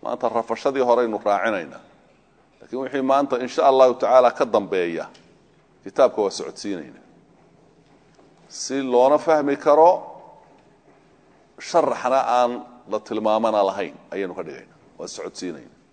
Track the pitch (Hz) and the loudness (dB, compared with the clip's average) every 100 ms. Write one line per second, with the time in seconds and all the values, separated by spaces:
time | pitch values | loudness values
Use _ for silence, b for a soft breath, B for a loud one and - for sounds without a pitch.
0 | - 123 123 110 - 113 147 135 123 120 | -10 -6 -4 -4 -6 -4 -4 -2 2 2
1 | 120 104 104 101 107 101 76 - - _ | 2 -2 -2 -2 -2 -4 -8 -16 -20 _
2 | _ _ _ _ _ _ - 127 131 139 | _ _ _ _ _ _ -14 -10 -6 -4
3 | 131 135 139 127 123 - 151 135 131 123 | 0 0 0 -4 -4 0 2 6 4 4
4 | 110 127 123 - 127 107 98 95 87 80 | 4 4 4 2 0 0 0 -4 -2 -6
5 | 73 - _ _ _ _ _ _ 98 - | -10 -16 _ _ _ _ _ _ -12 2
6 | 127 110 101 - 73 - 104 92 71 - | 2 2 -4 -4 -12 -10 -10 -10 -10 -20
7 | _ _ _ _ _ _ _ _ _ _ | _ _ _ _ _ _ _ _ _ _
8 | _ _ _ _ _ - - 135 135 120 | _ _ _ _ _ -14 -6 -6 0 4
9 | 127 151 156 156 143 143 156 147 165 170 | 4 2 2 0 2 0 4 8 8 6
10 | - - - - _ _ _ _ _ _ | -4 -20 -20 -20 _ _ _ _ _ _
11 | _ _ _ _ _ - - 175 147 113 | _ _ _ _ _ -20 -2 0 0 -2
12 | 127 131 123 123 123 120 - - - 107 | -2 0 2 2 2 -2 -14 -20 -8 -8
13 | - 110 107 110 113 107 98 95 87 - | -6 -4 0 0 2 2 0 0 -8 -10
14 | - 95 95 90 80 65 - _ _ _ | -12 -8 -8 -8 -12 -14 -20 _ _ _
15 | 90 - 98 - 90 73 58 _ _ | -16 -12 -14 -10 -12 -12 -18 _ _